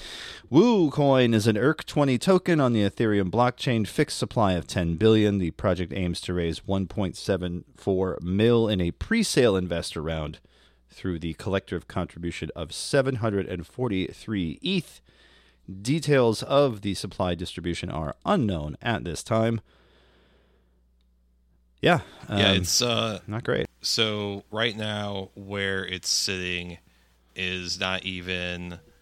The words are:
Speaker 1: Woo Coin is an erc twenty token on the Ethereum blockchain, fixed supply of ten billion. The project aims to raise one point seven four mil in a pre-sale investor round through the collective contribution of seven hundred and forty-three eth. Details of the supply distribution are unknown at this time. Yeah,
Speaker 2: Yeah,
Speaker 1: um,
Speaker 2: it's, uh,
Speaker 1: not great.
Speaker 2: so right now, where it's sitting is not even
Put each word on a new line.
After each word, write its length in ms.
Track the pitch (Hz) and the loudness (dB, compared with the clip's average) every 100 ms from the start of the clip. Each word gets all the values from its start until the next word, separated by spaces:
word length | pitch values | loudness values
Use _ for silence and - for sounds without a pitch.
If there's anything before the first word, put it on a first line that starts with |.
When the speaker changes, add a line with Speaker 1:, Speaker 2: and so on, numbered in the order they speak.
| - - - - - | -14 -14 -14 -16 2
Speaker 1:
Woo 400 | 131 233 220 160 | 6 6 6 2
Coin 440 | 139 143 131 123 | 2 4 6 6
is 140 | 113 107 | 4 4
an 100 | 107 | 2
erc 260 | 127 156 | 2 0
twenty 340 | - - 139 123 | -2 0 2 2
token 440 | - 185 - 165 | 4 2 4 2
on 100 | 131 | 4
the 180 | 117 101 | 4 2
Ethereum 400 | - 113 104 92 | 2 2 2 2
blockchain, 560 | 101 123 - - 117 101 | 2 2 0 -2 0 0
fixed 320 | - 147 - | 0 -2 -2
supply 360 | 117 - 104 | -4 0 2
of 120 | 90 76 | 2 -2
ten 280 | 104 85 82 | -2 0 4
billion. 420 | 110 110 104 101 | 6 6 6 2
The 120 | 87 | 0
project 400 | - 104 90 87 | -2 0 0 -2
aims 300 | - 90 87 | -2 -2 -4
to 120 | - | -4
raise 320 | 90 85 80 - | -2 -2 -2 -4
one 220 | 98 92 | -2 -2
point 300 | - 95 - | -4 -4 -4
seven 480 | - 95 90 87 - - | -2 -2 -2 -6 -10 -6
four 420 | - 92 92 - | -2 0 0 -2
mil 480 | 87 98 113 120 113 | -2 2 4 4 4
in 100 | 104 | 2
a 120 | 87 | 0
pre-sale 640 | - - 226 214 - 120 95 | -2 -2 0 2 4 6 4
investor 440 | 90 85 85 - | 0 -4 -4 -6
round 380 | 76 80 76 76 _ _ _ _ _ | -4 -4 -4 -8 _ _ _ _ _
through 300 | - 95 85 | -10 -6 -4
the 140 | 82 | -6
collective 560 | 78 - 95 - 87 - | -6 -4 -4 -2 -6 -6
contribution 600 | - 87 - 85 - 80 - | -6 -6 -6 -8 -6 -8 -8
of 160 | 78 | -8
seven 440 | - - 143 131 127 | -8 0 2 2 0
hundred 320 | 113 98 90 | -2 -2 -2
and 200 | 90 85 | -6 -8
forty-three 920 | - 123 95 90 - - 104 85 - | -6 -2 -2 -4 -6 -6 -4 -4 -4
eth. 380 | - 190 - - _ _ _ _ _ _ - 95 | -2 -2 -4 -12 _ _ _ _ _ _ -16 -8
Details 600 | 104 160 147 143 120 110 | -2 0 4 4 4 2
of 380 | - 143 143 107 | 2 2 2 0
the 120 | 101 | -4
supply 420 | 95 98 - 90 87 | -4 -6 -4 -2 -2
distribution 540 | 87 - 85 82 90 | -4 -6 -4 -4 -4
are 260 | 76 76 - - | -6 -6 -6 0
unknown 500 | 202 110 87 76 - | 2 2 -2 -4 -6
at 240 | 120 107 78 | -4 -4 -4
this 180 | 78 | -8
time. 380 | - 113 113 117 - _ _ _ _ _ _ _ _ _ _ _ _ _ _ _ _ _ _ _ _ _ | -2 0 2 0 -6 _ _ _ _ _ _ _ _ _ _ _ _ _ _ _ _ _ _ _ _ _
Yeah, 180 | 156 170 - - - | 2 2 0 -14 -4
Speaker 2:
Yeah, 220 | 104 104 | 2 4
Speaker 1:
um, 60 | 98 | 4
Speaker 2:
it's, 240 | 90 - | 2 0
uh, 380 | 120 113 113 101 - | 2 0 -2 -4 -8
Speaker 1:
not 160 | 107 | -6
great. 240 | 127 120 120 _ | -2 -2 -2 _
Speaker 2:
so 600 | - - 110 107 104 101 - | -4 0 0 0 -4 -6 -8
right 240 | 107 117 107 | -4 -2 -2
now, 540 | 107 104 104 98 95 - | -6 -4 -6 -6 -10 -14
where 500 | 98 101 98 95 90 | -8 -4 -2 -2 -4
it's 220 | 92 - | -6 -4
sitting 680 | - - 92 90 90 87 85 _ _ _ _ _ - | -2 -2 -2 -4 -4 -6 -12 _ _ _ _ _ -8
is 420 | 92 92 90 90 | -4 -4 -6 -4
not 240 | 95 92 | -4 -4
even 760 | 92 92 87 90 90 87 87 85 - _ | -6 -8 -6 -6 -6 -6 -8 -12 -18 _